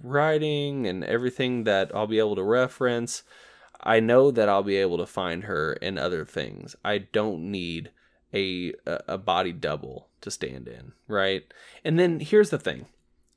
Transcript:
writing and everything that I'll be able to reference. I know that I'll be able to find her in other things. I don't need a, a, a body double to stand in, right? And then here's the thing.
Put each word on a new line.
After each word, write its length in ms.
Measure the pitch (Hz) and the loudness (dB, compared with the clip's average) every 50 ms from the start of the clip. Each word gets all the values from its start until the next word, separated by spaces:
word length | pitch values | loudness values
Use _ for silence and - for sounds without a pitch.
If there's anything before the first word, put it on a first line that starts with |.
writing 840 | - 123 139 143 151 156 156 151 156 151 147 147 143 143 143 139 120 | -8 -2 0 2 2 2 2 0 0 -2 -2 -2 -4 -4 -4 -4 -4
and 160 | 92 90 92 - | -4 -4 -4 -2
everything 600 | - 107 117 123 127 123 - 131 127 123 120 107 | -2 -2 0 0 -2 -2 -2 -2 0 -2 0 0
that 280 | 110 101 98 95 - - | 2 2 2 0 0 -2
I'll 120 | 101 107 | -4 -2
be 120 | 107 110 110 | 0 2 2
able 180 | 110 104 101 | 2 2 0
to 60 | 95 | 0
reference. 800 | 92 104 117 127 127 123 - - 131 123 120 120 120 117 - - - _ - - - - - - - _ - - | 0 2 2 2 2 0 0 -2 0 0 0 0 -2 -4 -8 -10 -12 _ -20 -20 -20 -20 -20 -20 -20 _ -20 -4
I 200 | - - 113 113 | 0 4 4 4
know 300 | 113 113 120 127 135 143 | 6 8 8 8 8 8
that 180 | 127 113 107 101 | 6 4 4 4
I'll 140 | 98 98 | 4 4
be 140 | 98 101 98 | 2 2 2
able 220 | 98 98 90 87 85 | 2 2 2 0 -2
to 80 | 87 | -4
find 380 | - - 98 92 87 85 87 104 | -4 -4 -4 -4 -4 -4 -6 -6
her 300 | 107 98 76 78 78 67 | -4 -4 -2 -2 -2 -4
in 240 | - - 95 98 78 | -4 -6 -6 -4 -2
other 260 | 69 90 90 80 76 | -2 -2 -2 -4 -6
things. 520 | - - - 69 50 50 50 - - - - - | -6 -8 -8 -8 -8 -10 -14 -16 -18 -16 -8 -4
I 140 | 101 104 101 | -4 -4 -4
don't 520 | 101 - - 104 104 110 95 78 82 98 | -4 -2 -2 0 0 0 -2 -4 -6 -6
need 400 | 101 95 87 85 82 82 76 - - _ _ _ _ _ _ _ | -6 -6 -6 -6 -6 -8 -10 -12 -16 _ _ _ _ _ _ _
a, 400 | - 101 98 95 90 90 87 87 - - _ | -4 -2 -2 -2 -4 -4 -6 -8 -8 -8 _
a, 160 | - 82 - - - | -8 -8 -6 -6 -6
a 100 | 82 95 | -8 -4
body 340 | - - 87 90 95 90 | -2 0 0 0 0 -2
double 560 | 85 78 - 76 73 71 - 67 65 - - _ _ _ | -4 -4 -4 -4 -4 -6 -8 -12 -14 -16 -18 _ _ _
to 100 | - 101 | -14 -12
stand 380 | - - - 67 65 65 60 58 | -10 -8 -8 -10 -10 -12 -14 -16
in, 240 | 58 60 64 64 - _ _ - | -16 -16 -20 -20 -20 _ _ -4
right? 340 | 107 101 98 98 95 92 - _ _ - - - - - - | -2 0 0 0 0 -2 -6 _ _ -20 -20 -20 -18 -8 -2
And 140 | 156 160 170 | 0 2 4
then 220 | 180 180 165 147 | 4 2 2 -2
here's 300 | - - 214 214 208 - | 0 4 6 6 6 4
the 80 | 165 - | 0 -4
thing. 280 | - 92 71 64 - - _ _ _ _ _ _ _ _ _ | -4 -6 -8 -8 -12 -20 _ _ _ _ _ _ _ _ _